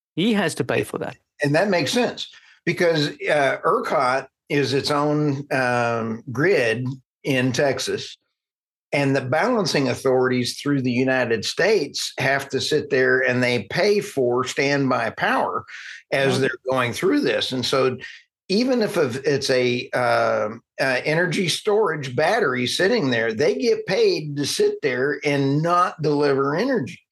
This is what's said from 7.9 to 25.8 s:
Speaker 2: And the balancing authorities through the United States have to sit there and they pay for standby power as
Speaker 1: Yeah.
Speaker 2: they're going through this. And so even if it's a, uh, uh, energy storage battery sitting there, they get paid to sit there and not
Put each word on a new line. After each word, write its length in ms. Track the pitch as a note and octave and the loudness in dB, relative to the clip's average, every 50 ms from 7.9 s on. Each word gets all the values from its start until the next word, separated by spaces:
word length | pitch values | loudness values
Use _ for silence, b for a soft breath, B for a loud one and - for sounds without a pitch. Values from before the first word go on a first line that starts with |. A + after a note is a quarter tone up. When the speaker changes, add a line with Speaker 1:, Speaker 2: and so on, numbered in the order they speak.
| F#2+ A2 - - - - _ _ _ _ _ _ _ _ _ _ _ _ _ _ - | -4 -6 -6 -10 -16 -20 _ _ _ _ _ _ _ _ _ _ _ _ _ _ -2
Speaker 2:
And 220 | D3 C#3+ C#3 C3+ | -2 0 2 0
the 60 | C#3 | 0
balancing 680 | C3 B2 C3+ D#3 F3+ A#3 B3+ A3+ F#3+ C#3 - D#3+ C#3 B2+ | 0 0 0 0 0 2 0 0 0 0 0 0 0 0
authorities 680 | A#2+ A#2+ - C3+ B2+ B2+ B2+ B2+ B2+ B2 B2 A#2+ - - | -2 -2 0 2 2 2 2 2 0 0 -2 -4 -6 -6
through 220 | - C#3+ C#3+ C#3 B2 | -2 -2 0 0 0
the 100 | B2+ B2 | 0 0
United 520 | B2 C3 C3 C3 C3 B2 A2+ A3+ A3 - | 2 2 2 2 0 0 0 0 -2 -2
States 680 | - - - D#3+ G3 A3 G3 D3 C3+ - - - - - - | -4 -2 0 2 2 2 2 0 -2 -6 -8 -8 -8 -6 -2
have 300 | B2 C3 C#3 C#3 - - | 0 0 0 0 -2 -4
to 100 | - C3 | -4 -4
sit 280 | - - D#3 D3 - - | -2 0 0 -2 0 0
there 300 | D3+ C3 C3 B2+ C3 B2+ | 0 2 2 4 2 2
and 220 | B2+ B2+ B2 B2 B2 | 2 2 2 2 2
they 220 | B2 B2 A#2+ G2+ | 2 0 0 -2
pay 360 | - - - F3 G#3 G3+ G3+ | -2 -2 0 2 2 2 2
for 440 | - - - C#3 C3 A#2+ A#2+ B2 B2+ | 0 -2 -2 0 0 2 2 0 -2
standby 640 | B2 - - C#3 C#3 C#3+ C#3 C#3 C3 B2+ A#2+ A#2 A2 | -2 -2 -2 0 2 2 2 2 0 0 0 -2 -4
power 540 | G2 - E3+ G3+ B3 C4 G#3 G2+ F2 A2+ A#2 B B B B B B B B B - | -4 -2 -2 -2 0 0 -2 -2 -4 -6 -8 B B B B B B B B B -2
as 220 | C3+ C3+ C3+ B2+ | 0 2 2 2
Speaker 1:
Yeah. 40 | B2 | 2
Speaker 2:
they're 300 | C3 B2+ - - - - | 0 -2 -2 -4 -4 -2
going 220 | C3 C3 B2 A#2+ A2+ | 0 0 0 -2 -2
through 280 | - - F#3 D4 D4 | -2 0 2 2 2
this. 320 | B3 C#3+ A2 G#2 G2 - B2 | 2 2 0 0 -2 -2 -2
And 140 | B2+ A#2+ | -4 -2
so 320 | - - C3+ B2+ C3 B2+ - B B B B B B B _ _ - | 0 0 2 2 0 0 -4 B B B B B B B _ _ -2
even 320 | F#3 G#3 B3 C4 C4 B3 | 0 0 2 2 2 0
if 160 | G#3+ G3 - | 0 0 0
it's 540 | F3+ D#3 B2+ A2+ C3+ - D#3+ C#3+ C3+ - - | 0 0 0 -2 -4 -2 -2 0 0 0 0
a, 400 | C3+ B2+ B2 B2 B2 B2 B2 - - | 0 2 2 2 0 -2 -4 -4 -4
uh, 580 | C3 B2 A#2+ A#2 A#2 A#2 A2+ A2+ A2 G#2+ G#2+ A2+ A#2 - _ _ - | -2 0 2 2 2 2 2 0 0 -2 -4 -6 -10 -16 _ _ -4
uh, 200 | D3+ C3+ B2+ B2 B2 | -2 0 0 -2 0
energy 440 | D3+ D3+ D#3+ F3+ E3+ D3+ - G3 D#3+ | 0 0 2 0 0 0 -2 -2 -2
storage 640 | - - - G#3+ G#3 G#3 A3 F3 D#3+ D#3 C#3 C3+ B2 | -2 -2 0 0 2 2 2 0 -2 -4 -6 -6 -2
battery 520 | A#2+ D3+ E3+ G3+ A#3+ G#3+ C#3+ B2+ B2+ B2 | 0 2 2 2 2 2 0 0 -2 -2
sitting 440 | A#2+ - - E3 G3 B3 A#3 E3+ C3 | -2 0 0 2 2 2 2 0 0
there, 240 | B2 A2+ A2+ A2+ A2+ | 0 0 0 0 0
they 220 | A2 C#3+ E3+ A#3+ | 2 2 2 2
get 280 | B3+ B3+ A#3 A3 A3 - | 2 0 0 0 0 -2
paid 500 | - F#3+ A3 A#3 G3+ F3+ E3 D#3 D3+ C#3+ | -2 0 2 2 2 2 0 -4 -6 -6
to 100 | C#3+ C#3+ | -4 -4
sit 340 | C#3 - - G#3 - - - - | -2 0 0 0 0 0 0 -2
there 380 | C#3+ B2 B2 C3 D3 D3 D3 - | -2 0 0 0 0 -2 -2 -2
and 360 | D3+ C#3+ C#3 C#3 C3+ C#3 D3+ D#3 | 0 0 2 2 2 2 2 2
not 380 | E3+ F3 F3 | 2 4 4